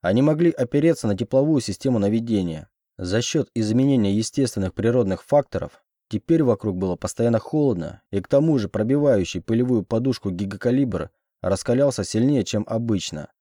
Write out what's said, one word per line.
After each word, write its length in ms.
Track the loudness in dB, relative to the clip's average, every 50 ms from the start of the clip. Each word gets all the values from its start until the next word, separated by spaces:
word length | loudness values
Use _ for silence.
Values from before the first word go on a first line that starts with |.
Они 200 | 0 2 2 4
могли 280 | 4 2 2 2 2 0
опереться 580 | 2 0 -4 -2 0 2 2 2 2 2 0
на 100 | -4 -2
тепловую 420 | -2 -4 0 0 2 2 2 0 0
систему 400 | 0 -4 -8 -4 -2 -2 0 2
наведения. 680 | 2 2 0 0 0 0 0 0 0 -2 -6 -8 -12 _ _ _ _ _ _
За 240 | -10 -6 -2 -2 -2
счёт 280 | -2 -2 -2 -2 -2 _ _
изменения 600 | -4 -2 0 2 2 4 4 4 4 2 2 2
естественных 600 | 0 -2 -2 -2 -2 -2 -2 -2 -4 -4 -4 -4
природных 480 | -2 0 0 2 2 0 0 -2 -6
факторов, 640 | -2 2 2 2 2 _ -6 -8 -8 -8 -14 _ _ _ _ _ _
теперь 360 | _ -8 -8 _ 2 2 2 4
вокруг 340 | 2 2 0 0 -4 -2
было 180 | 0 -2 -2 -2
постоянно 440 | -4 -6 -10 -4 0 0 2 2 0
холодно, 640 | -2 -2 -2 0 2 2 0 -2 -4 -8 -12 -16 _ _
и 120 | -6 -6
к 80 | -2 2
тому 280 | 2 2 4 4 2
же 120 | 2 0 -2
пробивающий 720 | -2 -2 0 0 0 2 4 4 4 2 2 -2 -4 -8
пылевую 420 | -4 -2 0 0 2 2 0 0 0
подушку 460 | _ -2 0 0 0 -2 -2 -4 -6
гигакалибр 800 | -4 -4 -6 -6 -6 -4 -2 0 2 2 0 0 -2 -6 -6 -8 _ _ _ _ _ _
раскалялся 640 | -2 -2 -2 -2 0 -2 2 2 2 2 0 -2 -6
сильнее, 400 | -2 0 2 2 2 2 0 0
чем 180 | -2 -2 -4 -4 -2
обычно. 580 | -4 -4 -2 0 -2 -2 -2 -6 -10 -12 -14 -14 _ _